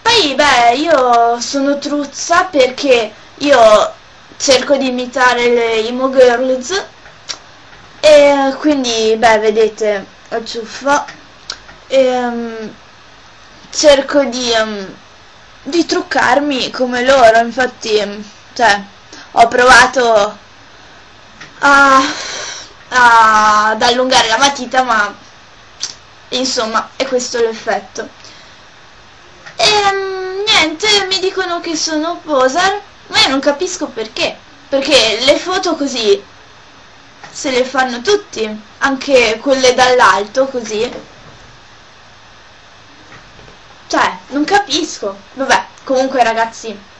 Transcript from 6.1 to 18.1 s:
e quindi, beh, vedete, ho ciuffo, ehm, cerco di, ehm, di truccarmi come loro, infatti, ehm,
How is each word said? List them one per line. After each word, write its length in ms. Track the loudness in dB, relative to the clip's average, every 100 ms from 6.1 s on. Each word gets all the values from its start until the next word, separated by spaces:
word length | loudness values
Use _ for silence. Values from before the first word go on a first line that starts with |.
| 4 4 4 -2 -4 -4 -6 -8 -20 -20 -20 -18 -18 -18 -20 -20 -20 -20 0
e 560 | 4 6 6 4 0 0
quindi, 580 | -2 0 -2 -2 0 2
beh, 220 | 2 2
vedete, 680 | 2 2 0 0 -4 -4 -8 -20 -10
ho 140 | -10
ciuffo, 640 | -8 -12 -12 -8 -2 -2 -4 -18 -20 -20 -18 -18 -18 -20 -2
ehm, 880 | 0 2 0 -4 -6 -10 -12 -14 -18 -20 -20 -20 -20 -20 -20 -20 -20 -12
cerco 540 | 2 4 4 2 0
di, 280 | 0 -4 -2
ehm, 440 | -2 -2 -6 -12 -16 -20 -20 -20 -20 -20 -18
di 240 | -4 -2 -2
truccarmi 840 | -4 -2 -2 2 0 0 -4 -6
come 340 | -6 -4 -2 2
loro, 320 | 6 6 4
infatti, 580 | 0 -2 -4 -4 -4 -2
ehm, 280 | -2